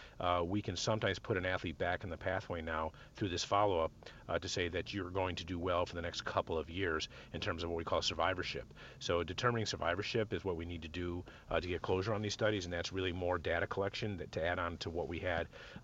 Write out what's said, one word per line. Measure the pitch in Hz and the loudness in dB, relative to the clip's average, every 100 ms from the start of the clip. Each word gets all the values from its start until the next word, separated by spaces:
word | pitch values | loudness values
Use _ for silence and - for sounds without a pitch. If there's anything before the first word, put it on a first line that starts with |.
| - - | -14 -2
uh, | 87 87 87 | 2 4 4
we | 104 | 2
can | 104 90 | 0 0
sometimes | - 110 104 - | 2 2 2 0
put | - 98 | 0 2
an | 92 | 2
athlete | 92 92 80 | 0 -2 0
back | 87 90 | 0 0
in | 90 | -2
the | 80 | -4
pathway | 95 92 - 85 | 0 0 -2 -4
now | 80 80 80 - - - | -2 0 -2 -4 -14 -4
through | 101 | -2
this | 85 - | 0 2
follow-up, | 101 104 87 80 - - - - | 4 6 4 2 0 -14 -14 -4
uh, | 87 | -2
to | 92 | 0
say | - 87 | 0 0
that | 87 - | 0 -2
you're | 101 90 | -4 -2
going | 92 92 85 | 0 0 0
to | 85 | -4
do | 90 | 0
well | 90 87 90 | 2 2 2
for | 87 | -2
the | |
next | 85 - - | -4 -4 0
couple | 95 - 80 | 0 2 0
of | 78 | -2
years | 87 92 78 - - - | 0 2 2 0 -8 -10
in | 85 | -4
terms | 101 85 | -2 -2
of | 85 | -2
what | 85 | -2
we | 82 | 2
call | 87 | 2
survivorship. | - 82 82 92 - 65 - - - - | 2 2 2 2 -2 -4 -8 -12 -16 -6
So | - 87 | 0 2
determining | 85 90 123 117 104 | 2 0 2 2 0
survivorship | 95 82 87 - 120 104 | 0 2 2 0 0 0
is | 90 | 0
what | 95 82 | 0 -2
we | 85 | -2
need | 87 | -6
to | 80 | -6
do, | 85 87 87 - - - | -4 -2 -4 -6 -14 -2
uh, | 82 | 0
to | 87 | 2
get | 87 | 0
closure | - 92 98 | 2 2 2
on | 104 | 0
these | 107 | -2
studies, | - 110 107 90 | 2 2 2 0
and | |
that's | 87 87 | -2 -2
really | 95 92 | 0 0
more | 87 87 90 | 0 2 2
data | 82 85 - | 2 2 2
collection | - 98 - 110 95 | 0 0 0 -4 -4
that, | 76 | -4
to | - | -2
add | 82 87 | 0 2
on | 85 85 | 0 -2
to | - | -4
what | 82 71 | -2 -2
we | 85 | -2
had, | 92 85 82 - - - | 0 0 -2 -8 -14 -6